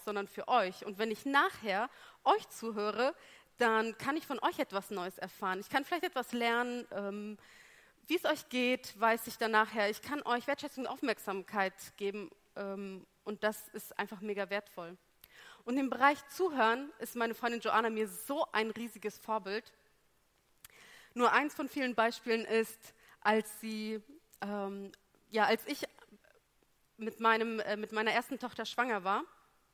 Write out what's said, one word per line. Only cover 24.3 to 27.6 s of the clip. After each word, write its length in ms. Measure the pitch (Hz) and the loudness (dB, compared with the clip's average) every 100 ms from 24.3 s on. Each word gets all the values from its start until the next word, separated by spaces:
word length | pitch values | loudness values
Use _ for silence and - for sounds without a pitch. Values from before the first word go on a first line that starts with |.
| - | -10
ähm, 520 | 202 208 196 196 196 - _ _ _ | -6 -4 -4 -6 -10 -14 _ _ _
ja, 160 | 220 | 2
als 160 | 208 220 - | 4 4 0
ich 180 | 294 - - - - _ _ _ _ _ _ _ - | -8 -8 -12 -20 -20 _ _ _ _ _ _ _ -10
mit 240 | 220 - | -8 2
meinem, 400 | 226 220 226 220 | 4 4 4 -2